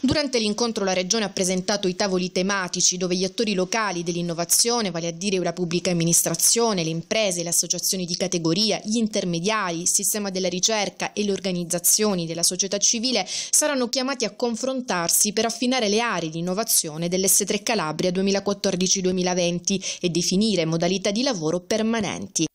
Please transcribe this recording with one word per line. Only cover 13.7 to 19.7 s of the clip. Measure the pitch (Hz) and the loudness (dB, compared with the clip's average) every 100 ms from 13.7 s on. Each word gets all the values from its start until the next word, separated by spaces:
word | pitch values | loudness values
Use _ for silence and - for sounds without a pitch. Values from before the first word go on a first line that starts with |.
| 277 247 | 0 0
chiamati | 262 254 269 | -2 -2 -2
a | 214 - | -4 -2
confrontarsi | 240 226 254 262 254 185 170 - 208 | -2 -2 -4 -4 -2 -2 2 2 2
per | 208 226 | 2 0
affinare | 220 247 262 214 | 0 0 2 2
le | 208 | 2
aree | 233 185 165 | 0 -2 -4
di | 160 | -4
innovazione | 175 185 226 - 165 151 170 | -4 -2 0 0 0 -4 -2
dell'S | 185 190 - | 2 2 2
tre | 202 208 | 2 -2
Calabria | 208 226 156 160 180 | 0 0 0 0 0
duemilaquattordici | 180 196 196 196 202 196 185 185 196 | 2 2 2 0 0 0 0 2 2
duemilaventi | 185 185 180 180 175 175 - | 2 0 0 2 0 0 -2